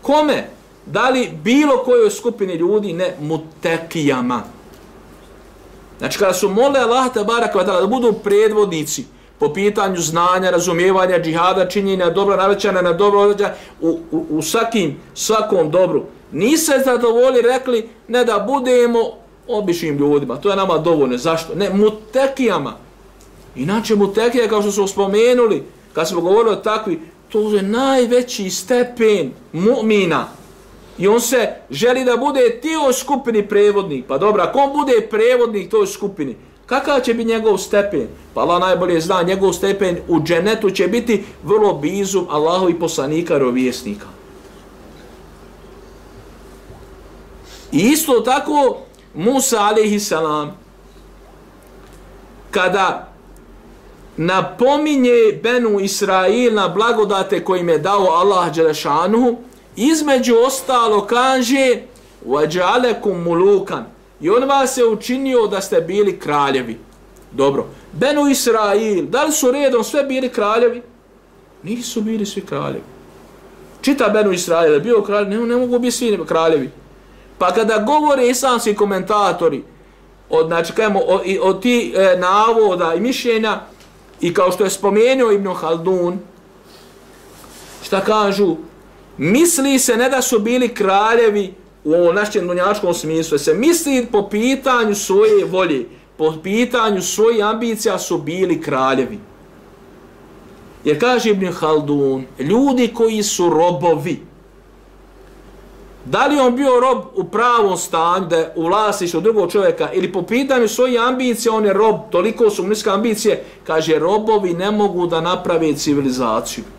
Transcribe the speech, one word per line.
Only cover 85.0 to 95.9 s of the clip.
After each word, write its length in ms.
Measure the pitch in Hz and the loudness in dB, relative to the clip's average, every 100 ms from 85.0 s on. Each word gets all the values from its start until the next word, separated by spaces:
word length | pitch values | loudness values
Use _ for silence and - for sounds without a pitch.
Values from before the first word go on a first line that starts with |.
| 233 262 240 | 2 2 2
Ibn 220 | 202 196 | 2 0
Haldun, 640 | 180 165 165 170 185 175 185 - - - - - - - - - - - - - - - - | -6 -4 -4 -2 -2 -2 -4 -12 -20 -20 -20 -20 -20 -20 -20 -20 -20 -20 -20 -20 -20 -20 -18
šta 180 | - 190 | -6 -4
kažu? 540 | 190 214 202 196 196 160 - - - - - - | 0 0 0 0 0 -2 -8 -20 -20 -20 -20 -6
Misli 600 | 147 226 339 - 269 269 | 0 2 2 2 0 0
se 180 | 247 226 | 2 2
ne 120 | 254 | 2
da 120 | 262 | 0
su 180 | 247 233 | 0 -2
bili 280 | 208 247 240 | 0 0 -2
kraljevi 840 | - 196 196 214 233 226 208 190 185 - - | -2 0 2 2 4 2 2 -4 -10 -20 -12
u 100 | 151 | -2
ovom 220 | 165 175 180 | 2 2 2
našem 320 | 208 208 175 | 0 -2 -2
dunjačkom 460 | 180 185 208 185 | -2 0 0 -2
smislu, 440 | 170 156 160 160 147 | -4 -4 -4 -2 -2
se 160 | 151 | 0
misli 540 | 160 277 339 - 262 233 | 0 2 0 0 -2 0
po 180 | 214 202 | -2 -2
pitanju 640 | 208 240 269 269 247 220 202 | -2 0 0 0 0 0 -2
svoje 500 | - 190 220 208 165 | 0 2 4 4 2
volje, 400 | 185 185 139 120 | -2 0 -2 -6